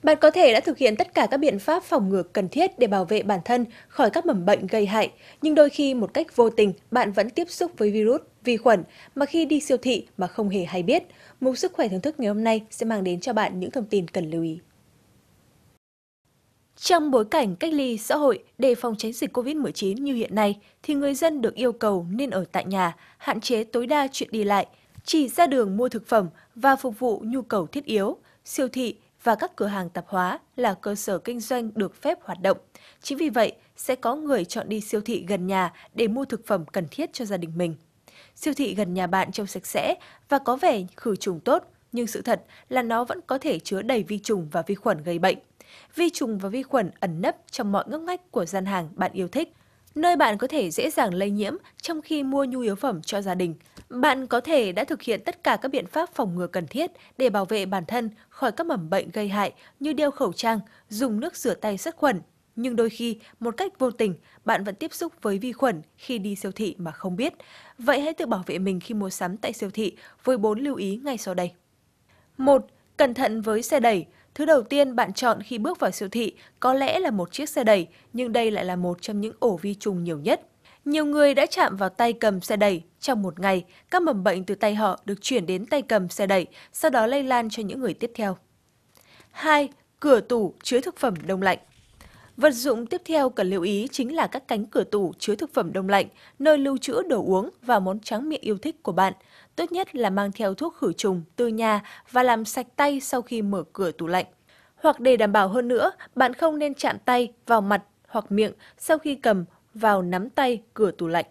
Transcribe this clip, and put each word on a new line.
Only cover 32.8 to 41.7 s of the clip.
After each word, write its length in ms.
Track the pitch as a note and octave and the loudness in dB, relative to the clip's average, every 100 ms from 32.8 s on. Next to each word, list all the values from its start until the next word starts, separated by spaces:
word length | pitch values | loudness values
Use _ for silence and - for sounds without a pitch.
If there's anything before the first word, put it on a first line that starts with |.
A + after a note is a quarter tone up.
| - _ | -20 _
Chính 160 | - C#4 | -10 -2
vì 100 | D#4+ | -2
vậy, 220 | A3+ G#3 - _ - | 2 0 -2 _ -14
sẽ 180 | - | -4
có 220 | B3+ A#3 C#4+ | -2 -2 -4
người 280 | D4+ B3+ | 0 0
chọn 240 | F3 A3+ - | 0 -6 -6
đi 120 | G#3+ | -6
siêu 200 | G#3 G#3+ | -4 -4
thị 240 | G#3 A3+ E3+ | -2 -6 -2
gần 180 | G3 F3+ | -4 0
nhà 260 | F#3+ F3+ - - | 0 0 -4 -16
để 140 | - A3+ | -2 0
mua 160 | A#3 | 0
thực 220 | C4+ A#3 - | -4 -6 -2
phẩm 180 | G3 D3+ | -4 -2
cần 160 | - D#3+ | -6 -6
thiết 220 | - D#4+ | -6 -8
cho 120 | - | -6
gia 120 | A3+ G3 | -6 -6
đình 160 | F3 E3 | -6 -4
mình. 180 | F3 D#3 _ _ _ _ - - | -4 -6 _ _ _ _ -20 -8
Siêu 180 | - | -6
thị 200 | C#4 C4 | -2 -2
gần 200 | F#3+ G3 | -2 -4
nhà 120 | F3+ F3+ | -2 -2
bạn 260 | F#3+ F3+ | 0 -2
trông 140 | F#3 G3+ | -4 -8
sạch 200 | F#3+ - | -10 -6
sẽ 280 | G3+ - F4+ - - _ | -2 -2 -2 -6 -20 _
và 100 | C#4 | 0
có 180 | C4+ C4 | 0 2
vẻ 260 | F4+ A#3+ F3+ - | 2 0 -4 -8
khử 200 | A#3 F#3 | -4 -4
trùng 240 | - E3+ | -4 -4
tốt, 240 | A#3 D#4+ - | 0 0 0